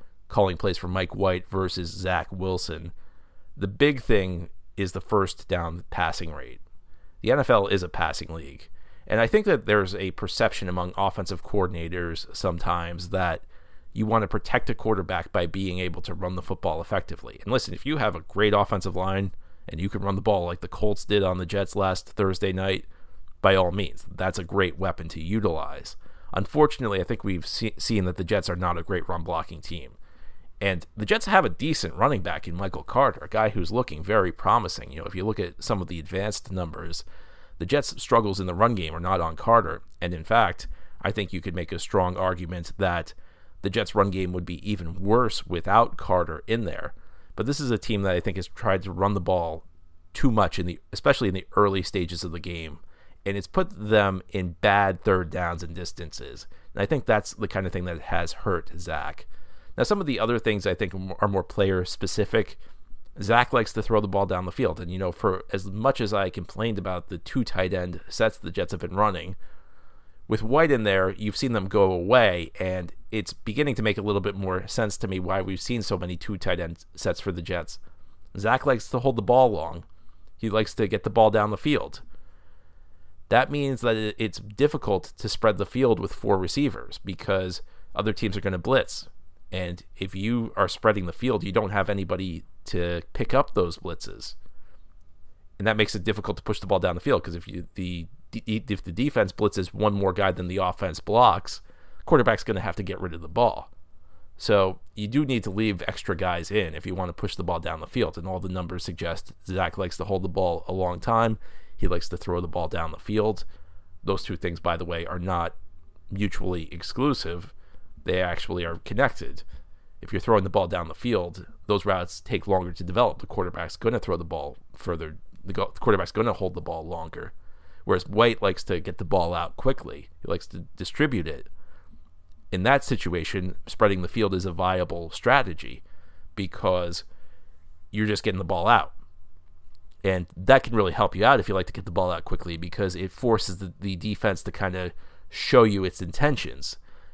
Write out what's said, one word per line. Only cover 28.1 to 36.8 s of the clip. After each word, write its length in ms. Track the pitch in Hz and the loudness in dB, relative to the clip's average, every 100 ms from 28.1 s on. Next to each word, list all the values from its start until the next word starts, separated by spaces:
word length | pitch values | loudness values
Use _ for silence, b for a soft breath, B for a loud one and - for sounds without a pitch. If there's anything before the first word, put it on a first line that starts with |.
| 87 | 0
the 80 | |
Jets 240 | 87 104 - | 2 2 2
are 80 | 87 | 0
not 220 | 90 85 | 0 -2
a 40 | |
great 240 | - 92 82 | -2 -2 0
run 160 | 87 | -2
blocking 380 | 82 82 - 80 | -2 -4 -4 -8
team. 380 | - 87 65 - b b b b b - | -8 -8 -8 -14 b b b b b -4
And 240 | 98 90 - - | -2 -2 -4 -6
the 80 | |
Jets 220 | 107 220 196 | 0 2 4
have 180 | 190 | 4
a 60 | 131 | 4
decent 420 | - 156 160 82 | 0 0 0 -2
running 280 | 71 123 120 | 2 2 2
back 260 | 85 78 - | -2 -4 -6
in 60 | |
Michael 300 | 85 98 - | -4 -4 -4
Carter, 380 | - 123 135 - | -2 2 2 0
a 60 | - | -2
guy 220 | 107 110 | 2 2
who's 200 | 104 90 | 2 0
looking 320 | 113 123 78 | 0 -2 -4
very 300 | 90 107 92 | 2 4 4
promising. 580 | - 95 117 98 - - | 2 4 4 2 -4 -8
You 100 | 76 | -10
know, 40 | |
if 100 | 101 | -8
you 120 | 101 101 | -4 -2
look 120 | 107 | -2
at 240 | 90 - | -4 -4
some 200 | - 104 | -2 -2
of 60 | 87 | -2
the 120 | 82 | -6
advanced 500 | 73 92 104 95 - | -4 -2 -2 -4 -4
numbers, 540 | 92 85 - | -4 -4 -6